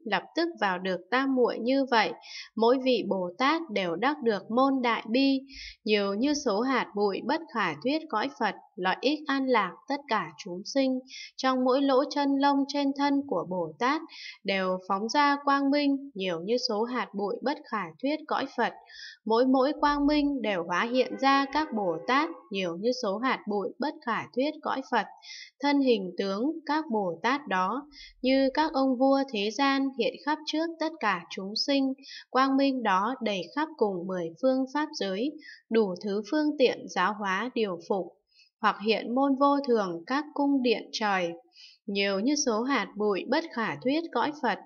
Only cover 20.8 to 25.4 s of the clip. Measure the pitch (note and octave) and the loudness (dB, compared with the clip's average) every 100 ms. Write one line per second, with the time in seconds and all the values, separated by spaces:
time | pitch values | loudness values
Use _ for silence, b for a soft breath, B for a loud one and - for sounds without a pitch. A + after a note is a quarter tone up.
20.8 | A3+ B3+ B3 G#3 C4+ C#4 C#4 D4 D4+ A3 | 0 2 0 2 4 4 2 -2 -2 -2
21.8 | F#3+ E3+ - C4 E4 E4 - G3 F#3 E3+ | -2 -2 0 0 0 -6 -8 -4 -4 -2
22.8 | A3 B3 G#3+ G3 B3+ G#3 - G#3 F#3 - | -2 0 -2 -2 -2 -2 -2 -4 -4 -4
23.8 | C#4+ D#4 - G#3 C3+ - C#4+ D4+ G#3+ G#3 | -6 -6 -4 -4 -4 -2 -2 -2 -6 -6
24.8 | C4 A#3+ F#3+ - B B | -2 -2 -2 -10 B B